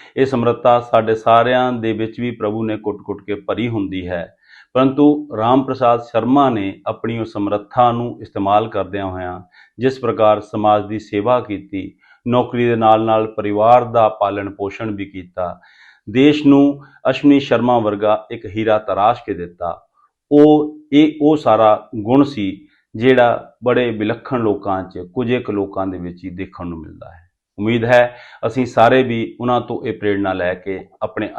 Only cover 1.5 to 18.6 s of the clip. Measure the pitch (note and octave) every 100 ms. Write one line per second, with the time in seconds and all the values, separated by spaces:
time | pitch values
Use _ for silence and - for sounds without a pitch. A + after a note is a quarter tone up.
1.5 | B2+ B2+ B2 A2+ G#2+ A2 A2+ A#2+ A#2+ G#2+
2.5 | G#2+ A2 G#2+ G#2+ G2 G2 G2 - G2+ -
3.5 | G2 A#2+ A2+ F2+ F#2 F2 F2 F2 _ _
4.5 | - _ B2+ C3+ C3+ D3 D3 - A2 A2+
5.5 | C3+ C3 B2 A#2+ A#2 - A2+ A#2 C#3 C3+
6.5 | A2 G2 - A2 A2 A2+ A#2 A2+ G#2 G2+
7.5 | G#2 - - A#2+ A#2 A#2+ - A2 G2+ G2
8.5 | G#2+ A2 G2+ F2+ G2+ F#2+ F#2 F2+ F2+ -
9.5 | _ _ - B2+ C3+ A#2 A2 G#2+ G#2 G2+
10.5 | G#2+ G#2+ G#2+ G2+ G#2+ - G2+ G#2+ B2 A2+
11.5 | G2 F2+ F#2+ F#2+ _ _ _ A#2+ B2 B2
12.5 | A#2+ A#2+ A#2 A2 A2 A2+ A2 A2 - G#2
13.5 | G#2 A2 B2 A#2 A#2 A2 - G2+ G2+ G2
14.5 | G2+ G2 - A2 G2+ G2 F#2+ F2+ - F2+
15.5 | F2+ _ _ - _ - A#2 D3 D3+ C#3+
16.5 | C#3 C#3+ C#3+ - _ - C3 D3 C#3 C#3
17.5 | A#2 B2 B2 G#2+ G2+ G#2 G#2+ - A#2 G#2+
18.5 | G#2